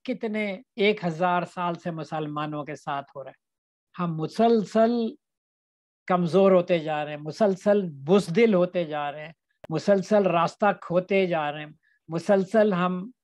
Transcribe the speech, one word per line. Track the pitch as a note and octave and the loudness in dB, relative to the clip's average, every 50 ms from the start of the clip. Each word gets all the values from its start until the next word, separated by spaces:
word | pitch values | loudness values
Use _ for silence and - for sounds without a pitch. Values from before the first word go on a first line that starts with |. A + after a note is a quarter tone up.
| - | -10
कितने | - B3+ - - A3+ G#3+ G#3+ G#3+ G#3 F#3+ F#3 - _ _ - | -8 -8 -6 -6 -6 -4 -4 -4 -6 -8 -10 -14 _ _ 0
एक | G3 G#3 G#3 G#3 - | 0 0 0 0 -2
हज़ार | F3 D#3+ D#3 F3+ F3+ F3 F3+ F3 F3 | -4 -2 -2 0 0 0 0 -2 -4
साल | - - F3+ F3 E3+ | -6 -6 -6 -4 -6
से | E3 - F3+ | -6 -6 -8
मुसलमानों | E3+ E3 D#3 D#3 E3 D#3 D#3 D3+ D3 D3 D3+ D3+ D3+ D3 C#3+ | -8 -8 -8 -8 -6 -6 -6 -6 -6 -6 -6 -6 -6 -8 -8
के | C3 D3 | -10 -12
साथ | B2+ - - C#3+ C#3 C#3 - - | -10 -8 -8 -8 -8 -8 -10 -14
हो | C#3 | -16
रहा | C3 C3 | -16 -16
है। | - _ _ _ _ _ _ _ _ _ _ _ _ | -18 _ _ _ _ _ _ _ _ _ _ _ _
हम | - F3+ E3+ | -6 -4 -4
मुसलसल | D#3+ D#3+ D#3 D3+ - - A3 A#3 A#3 A3+ F#3+ - - A3 A3+ A3+ A#3+ A#3+ A3+ A3+ - - _ _ _ _ _ _ _ _ _ _ _ _ _ _ _ _ _ - | -4 -4 -6 -6 0 2 4 4 4 2 2 0 2 2 2 2 2 0 -2 -4 -6 -10 _ _ _ _ _ _ _ _ _ _ _ _ _ _ _ _ _ -2
कमज़ोर | F#3 F3+ F3 E3+ C#3+ F#3+ F#3+ G3 F#3+ | 0 0 0 2 4 4 6 6 6
होते | F3+ F3 F3+ F3+ E3+ | 4 4 2 0 0
जा | D3+ D#3 D3+ D3+ D3+ | 0 -2 -4 -4 -6
रहे | D3 D3+ | -6 -10
हैं, | D3 | -10
मुसलसल | D3+ D#3 D3 - A3 G3+ F#3+ - - G#3 G3+ G#3 G3 F3 D3 C#3 C3+ | -10 -10 -2 0 0 0 0 0 2 2 2 2 0 -2 -6 -8 0
बुज़दिल | C#3+ F#3 G#3 F#3 E3+ E3 E3 A#3 A3+ G#3 | 4 4 4 4 2 2 4 4 4 4
होते | F3+ F3+ F3+ - F3+ F3 | 4 2 2 0 -2 -4
जा | D3+ D3+ D3 D3 C#3+ | -4 -4 -6 -6 -6
रहे | C#3 D3+ D3+ | -8 -10 -14
हैं, | D#3+ E3 _ _ _ _ _ - - | -16 -18 _ _ _ _ _ -10 -8
मुसलसल | D#3+ D#3 - - G3+ G3 F3 - G#3+ G#3 G3+ | -6 -2 2 2 2 2 2 2 2 2 4
रास्ता | F#3 E3+ E3+ E3 E3 - - A3 G3+ F#3+ - - | 4 2 2 2 0 0 0 0 0 0 -2 -4
खोते | - E3+ F3+ F3+ F#3 G3+ G3 F#3+ F3 | -4 -2 -2 0 0 0 0 2 0
जा | E3+ D#3+ D3+ D3 | 0 -2 -2 -4
रहे | D3 D3+ D3+ | -6 -8 -12
हैं, | D3+ D3+ _ _ _ _ _ _ - | -16 -18 _ _ _ _ _ _ -8
मुसलसल | D#3 E3 E3+ - G3+ G3 F#3+ F#3 - A3+ G#3 G#3+ F#3+ | -8 -4 0 2 2 2 2 2 2 2 4 4 2
हम | F3 F3+ F3+ F#3 F3+ F#3 A#3+ - _ | 0 0 -2 -2 -4 -8 -10 -14 _